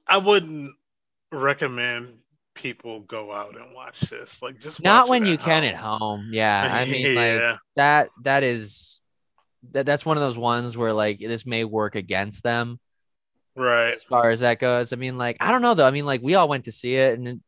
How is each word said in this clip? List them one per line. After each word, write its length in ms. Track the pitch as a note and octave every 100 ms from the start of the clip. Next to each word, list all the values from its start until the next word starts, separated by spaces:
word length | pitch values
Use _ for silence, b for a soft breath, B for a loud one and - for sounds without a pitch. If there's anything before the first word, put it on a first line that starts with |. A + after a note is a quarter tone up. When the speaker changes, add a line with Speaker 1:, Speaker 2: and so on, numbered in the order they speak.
| -
Speaker 1:
I 120 | G3
wouldn't 540 | G3 G3+ D#3+ D#3 C#3 - _ _ _ _ _
recommend 840 | D3 C3+ C#3 C#3+ B2 B2 A#2+ B2 A#2 _ _ _
people 460 | - C3+ A2+ A#2+ A2
go 320 | G#2 A2+ G#2
out 240 | G#2 G#2 A2+
and 140 | A#2+
watch 240 | B2+ C3 -
this. 400 | - A#2+ B2 -
Like, 180 | C3 C3
just 200 | D3+ -
Speaker 2:
Not 240 | F3 A3+
Speaker 1:
watch 60 | B3
Speaker 2:
when 120 | B3
Speaker 1:
it 40 | G3+
Speaker 2:
you 60 |
Speaker 1:
at 60 | D#3
Speaker 2:
can 220 | D#3+ D#3
Speaker 1:
home. 80 | C3+
Speaker 2:
at 40 | E2+
home. 520 | A2 G#2+ A2 G#2 G#2+
Yeah. 360 | A2 G#2+ G2+ G2+
I 120 | A2
Speaker 1:
<laughs> 60 | B2+
Speaker 2:
mean, 240 | C3 C3+ A#2+
like, 240 | A#2 A2+
Speaker 1:
Yeah. 160 | A#2 A2 _
Speaker 2:
that, 340 | - C#3+ D3 - -
that 220 | C3 C#3
is, 560 | C3+ A#2 G#2 - - - _ _ _ _ _ _ B2+
that, 120 | C3+ C3+
that's 200 | C#3+ D#3+
one 100 | D3+
of 60 |
those 160 | C#3 A#2
ones 380 | A#2+ A#2+ A#2+ A#2
where, 160 | A2+
like, 260 | G#2+ G#2+ G2+
this 260 | G#2+ A2+
may 200 | B2+ A2+
work 320 | A2+ A2 G#2 A2
against 480 | F#2 F#2 G2+ G2+
them 340 | A#2+ A#2+ A#2+ B2 _ _ _ _ _ _ _ C3
Speaker 1:
Right. 380 | B2 A#2 A#2
Speaker 2:
as 100 | A2+
far 260 | - B2 A#2
as 100 | A2+
that 180 | B2 A#2
goes. 320 | B2+ B2 A#2+
I 40 | B2
mean, 220 | C3 B2+
like, 200 | A#2+ A#2
I 100 | -
don't 120 | B3
know, 120 | A#3+
though. 120 | F#3+ C3
I 40 |
mean, 160 | C#3+ C#3+
like, 160 | C3
we 120 | C3 F#3
all 120 | D#3
went 180 | C#3 A#2+
to 60 |
see 220 | - B2
it, 240 | C3 C3 A#2
and 220 | B2 B2